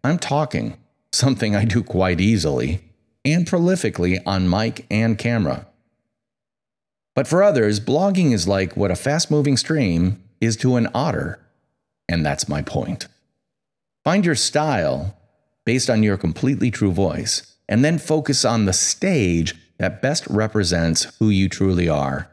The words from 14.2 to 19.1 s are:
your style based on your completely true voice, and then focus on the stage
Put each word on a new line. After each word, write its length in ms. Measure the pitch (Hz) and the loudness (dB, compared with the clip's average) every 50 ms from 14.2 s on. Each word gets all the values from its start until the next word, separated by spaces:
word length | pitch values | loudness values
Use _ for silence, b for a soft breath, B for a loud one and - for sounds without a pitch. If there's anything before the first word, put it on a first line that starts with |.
| 185 | 2
your 80 | 170 147 | 2 2
style 840 | 110 - - - 147 151 156 139 98 80 71 64 65 80 98 - _ _ _ _ _ _ _ _ _ _ | 0 -2 0 0 0 0 2 0 0 0 -2 -2 -2 -6 -8 -10 _ _ _ _ _ _ _ _ _ _
based 240 | 110 117 127 - - | -2 0 0 0 2
on 140 | 120 107 | 2 2
your 160 | 110 104 98 95 | 4 2 2 0
completely 520 | - 85 82 - - 127 139 90 101 123 | -2 -4 -2 0 -2 -2 0 0 0 -2
true 220 | 101 - 107 98 | 0 0 0 0
voice, 640 | 87 92 98 85 73 - 92 - - - - _ _ _ _ - | 2 2 0 0 0 -4 -4 -4 -4 -6 -6 _ _ _ _ -2
and 140 | 104 113 | 0 2
then 140 | 135 151 170 | 2 2 0
focus 480 | 151 - - 156 156 143 - 139 - - | -2 -2 0 -2 0 0 0 0 0 2
on 220 | 117 117 113 104 | 2 2 2 2
the 60 | 95 | 2
stage 840 | 92 - - - - - - 190 | 0 0 -2 -2 -2 -2 -2 0